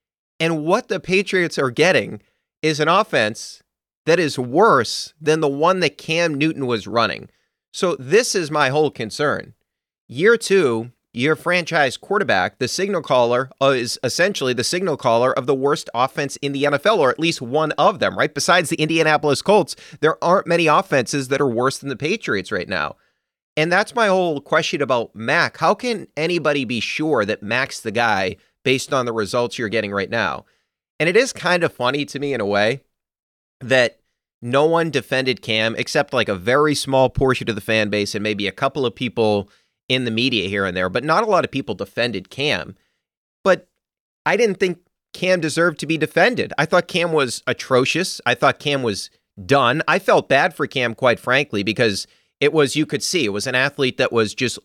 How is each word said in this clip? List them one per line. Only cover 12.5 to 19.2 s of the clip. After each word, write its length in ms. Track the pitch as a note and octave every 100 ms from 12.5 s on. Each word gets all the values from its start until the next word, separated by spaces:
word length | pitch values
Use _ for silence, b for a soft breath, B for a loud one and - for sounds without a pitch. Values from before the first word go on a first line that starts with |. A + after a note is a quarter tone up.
| -
the 80 | B2
signal 340 | - G3 F3+
caller, 480 | - B2+ A#2+ B2 C3 -
uh, 100 | C3+
is 300 | C3 A#2 -
essentially 500 | B2 - F#3+ - C3
the 100 | B2
signal 320 | A#2 F3+ F#3+ C#3
caller 420 | B2+ A#2 B2+ C3
of 100 | B2+
the 80 | C3+
worst 340 | C#3 D#3 -
offense 440 | A2+ C3 - C#3+ -
in 160 | C#3+
the 120 | C#3 C#3+
N 100 | C#3+
F 100 | G3+
L, 160 | A3
or 80 | C3
at 100 | C3
least 220 | E3 -
one 300 | A#2 D3 D#3
of 260 | D3 D3+ D#3
them, 180 | G2+ F#2
right? 160 | D3
Besides 360 | - - F3+ D#3+
the 80 | -
Indianapolis 640 | D#3 D#3+ D#3 D3+